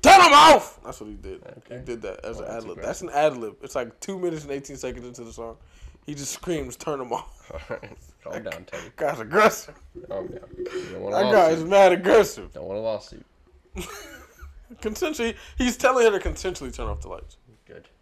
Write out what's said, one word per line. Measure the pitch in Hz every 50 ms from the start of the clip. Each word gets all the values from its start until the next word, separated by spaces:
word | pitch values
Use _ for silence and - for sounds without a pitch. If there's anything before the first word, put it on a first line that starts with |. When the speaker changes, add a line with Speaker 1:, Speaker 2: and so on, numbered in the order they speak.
| -
Speaker 1:
Turn | 285 381 392
'em | 359 339 277
off! | 285 302 320 294 220 - - - - _
That's | - 131 -
what | 107 107
he | 107
did. | 98 - 98 95 - - - - -
Speaker 2:
Okay. | _ _ - 127
Speaker 1:
He | 127
did | 123 120 113 107
that | 101 92 - -
as | 107 117 113
Speaker 2:
Well, | -
Speaker 1:
an | -
Speaker 2:
that's | 110 117 110
Speaker 1:
ad | 107
lib. | 87 85
Speaker 2:
aggressive. | -
Speaker 1:
That's | 110 - -
an | 185 170
ad | 139 143 151 156 143 123
lib. | 113 107 98 _ -
It's | - -
like | 139 123 117 - _
two | - - 196 185
minutes | 180 175 160 156 143
and | 143
eighteen | 139 143 139 - 143 131
seconds | - 131 120 123 117 123
into | 120 - 120
the | 113 113
song. | - 117 113 113 _ - _ _ _ - - - _ _
He | - 147
just | 139 143 135
screams, | - - - 180 175 156 139 127 117
"Turn | - - - 151 139
'em | 131 123
off." | 117 - - - - _ _ _
Speaker 2:
<laughs> | -
All | - - -
right. | 117 - - 104 - - - - _ _ _
Calm | - -
Speaker 1:
Like, | - 110 -
Speaker 2:
down, | - 90 92
Teddy. | - - 104 98 - _ -
Speaker 1:
guy's | 160 143 139 120
aggressive. | 110 110 147 202 214 220 220 - - - - _ _ - _ - - -
Speaker 2:
Calm | 190 196 - 349
down. | - - - - -
You | - - - - 370 - -
don't | - -
want | 92 98 101
a | 160
Speaker 1:
That | 196 208
guy | 220 208 175 160
is | 160 160
Speaker 2:
lawsuit. | 160 165
Speaker 1:
mad | 196 196 196 185
aggressive. | 180 180 180 190 208 226 202 - - - 95 - -
Speaker 2:
Don't | - -
want | 85 95 104
a | 110
lawsuit. | 113 110 101 - - - - - _ _ _ _ _ _ _ _ _ _
Speaker 1:
<laughs> | - 180 - - - - - - - - _ _ _ - - - - - _ 240 _
Consensually, | - 214 220 - - 311 311 - 233 233 208 - - - - -
he's | 247 247 240
telling | - - 254 262 254 233
her | 226 202 190
to | - 175
consensually | 156 - - 190 180 - 143 127
turn | 117 - 120 113
off | 101 -
the | - -
lights. | 90 - - - - _ _ _ 107 _ _
Speaker 2:
Good. | _ - - _ _ _ _